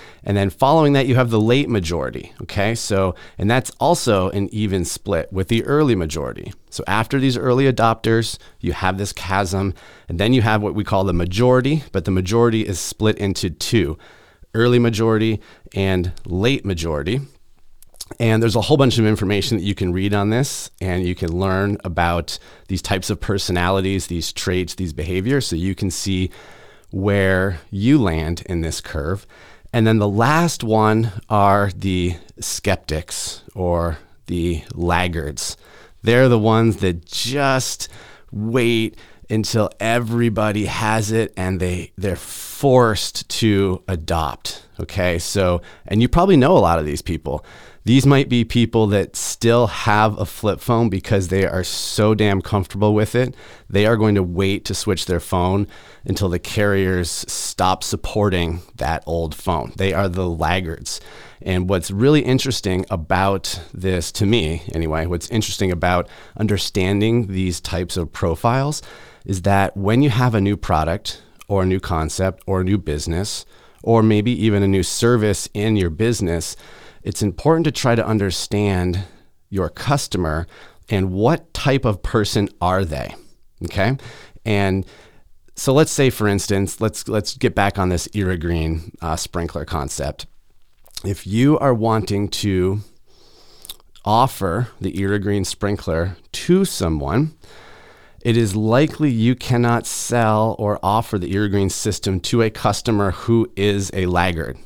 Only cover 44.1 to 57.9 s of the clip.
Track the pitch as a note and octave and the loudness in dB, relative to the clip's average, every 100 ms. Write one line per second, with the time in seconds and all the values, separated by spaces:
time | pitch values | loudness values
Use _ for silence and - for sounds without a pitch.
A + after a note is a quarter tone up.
44.1 | E2 D#2 - - - - - E2 F#2 F2+ | -2 -2 -6 -12 -14 -16 -12 -8 -2 0
45.1 | E2+ - G2+ F#2 F2 - - - G#2 A#2+ | 0 -2 0 2 0 -4 -18 -4 2 4
46.1 | E3 G3 E3 C3 F3+ F2 E2+ D2+ D2 - | 4 6 6 6 6 6 2 0 -4 -4
47.1 | D#2+ - C#2+ - - - - - C3 C3+ | -6 -4 -8 -8 -20 -20 -8 2 4 6
48.1 | C#3 C3+ A#2+ A2+ A#2+ A2+ A2+ G#2+ G2+ F2+ | 6 4 0 2 2 2 2 2 2 -2
49.1 | - - - A2+ A#2 A2+ - - G#2 A2 | -6 -10 -2 2 4 2 0 2 4 4
50.1 | G#2 G2+ - G#2+ F#2 - A#2 A#2 F#2+ - | 0 -6 -4 -2 -2 0 2 2 -2 0
51.1 | G2+ F2 F#2+ F#2 F#2 F2+ - - - G#2+ | 0 0 0 0 -2 -4 -6 -6 0 2
52.1 | G#2+ G#2+ G2 - G#2 F#2+ G2+ G#2+ G#2 G#2+ | 4 2 0 0 -2 -2 0 2 2 2
53.1 | A#2+ B2+ - - - - G2 G#2+ A2+ G#2+ | 0 -2 -4 -20 -20 -4 2 4 4 4
54.1 | G2+ F2+ F2 G2 G2 - G2 - F#2 - | 2 0 0 0 -2 -4 -6 -2 -2 -2
55.1 | F2 - F#2 F2+ G2+ G2+ - - - - | -4 -2 0 2 0 -2 -8 -20 -14 -6
56.1 | - G2 F2 - - G#2 G2 F#2 F#2 E2+ | -2 -2 -2 -4 0 2 2 2 0 -2
57.1 | - - - - - F#2 F#2 - | -6 -8 -8 -8 -2 0 0 -2